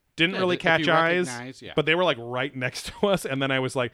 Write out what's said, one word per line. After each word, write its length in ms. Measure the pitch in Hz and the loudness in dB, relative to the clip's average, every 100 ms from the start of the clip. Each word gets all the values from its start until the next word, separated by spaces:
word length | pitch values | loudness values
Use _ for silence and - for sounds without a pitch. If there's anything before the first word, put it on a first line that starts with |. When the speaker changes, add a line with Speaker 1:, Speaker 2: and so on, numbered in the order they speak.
| _ - | _ 0
Speaker 1:
didn't 200 | 170 160 | 0 2
Speaker 2:
Yeah, 60 | |
Speaker 1:
really 140 | 180 175 | 0 0
Speaker 2:
if 60 | |
you 60 | 175 | 2
Speaker 1:
catch 180 | 165 156 | 2 4
eyes, 400 | 160 165 180 170 | 4 4 2 -2
Speaker 2:
recognize, 340 | 120 127 - | -6 -10 -14
yeah. 100 | 101 151 | -4 -2
Speaker 1:
but 120 | 147 | 2
they 80 | 170 | 2
were, 80 | |
like, 140 | 180 120 | 2 0
right 360 | 117 127 143 131 | -4 -4 -4 -4
next 300 | 127 - - | -6 -6 -12
<laughs> 140 | - | -2
to 80 | 202 | 0
us, 180 | 185 135 | 0 0
and 160 | 135 | -2
then 80 | 135 | 0
I 100 | 131 | 0
was 160 | 131 135 | 0 -2
like, 180 | 120 | -4